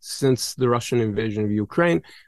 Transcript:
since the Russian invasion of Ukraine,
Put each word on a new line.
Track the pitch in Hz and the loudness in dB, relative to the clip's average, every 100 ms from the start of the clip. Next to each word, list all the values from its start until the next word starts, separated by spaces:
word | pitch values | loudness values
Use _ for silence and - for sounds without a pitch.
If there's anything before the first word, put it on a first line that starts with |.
since | - - 135 127 - - | -14 -2 2 2 -2 -2
the | 127 | 0
Russian | 120 - 120 | 0 0 0
invasion | 110 101 113 104 107 | 0 0 -2 -2 -2
of | |
Ukraine, | 104 101 - 170 165 - - | 0 0 2 2 2 -4 -18